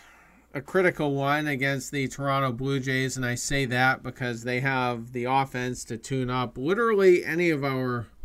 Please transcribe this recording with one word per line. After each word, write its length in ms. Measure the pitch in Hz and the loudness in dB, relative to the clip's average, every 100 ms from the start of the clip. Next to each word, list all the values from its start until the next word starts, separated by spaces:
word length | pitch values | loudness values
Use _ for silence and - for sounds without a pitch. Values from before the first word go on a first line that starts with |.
| - - - - _ | -20 -20 -20 -20 _
a 80 | 139 | -12
critical 540 | - 190 180 - 147 | -2 2 2 2 -2
one 320 | 139 139 147 151 | 0 0 0 0
against 440 | 135 139 135 - | 0 0 -2 -4
the 180 | 143 127 | -4 -4
Toronto 440 | - 139 135 135 | -2 0 0 0
Blue 280 | 117 135 139 | -2 -2 -2
Jays, 360 | 131 131 131 127 | 0 -2 -2 -2
and 100 | 123 | -4
I 80 | |
say 320 | 123 - 139 127 | -4 -2 -2 0
that 360 | 123 131 127 | 4 4 2
because 420 | 123 - 123 113 | -4 -6 -6 -4
they 160 | 120 123 | -4 -2
have 520 | 139 131 123 117 117 | 0 0 0 -2 -6
the 120 | 127 | -6
offense 600 | 123 135 135 127 127 120 | 0 0 0 -4 -4 -6
to 140 | - 113 | -8 -10
tune 320 | - 135 123 | -4 -4 -2
up 260 | 127 113 127 | -2 -4 -4
literally 680 | 143 202 233 196 190 180 | -2 2 2 6 8 6
any 260 | - 165 170 | 4 0 2
of 140 | 147 | 2
our 420 | 139 131 127 120 110 - | 0 -2 -2 -2 -6 -12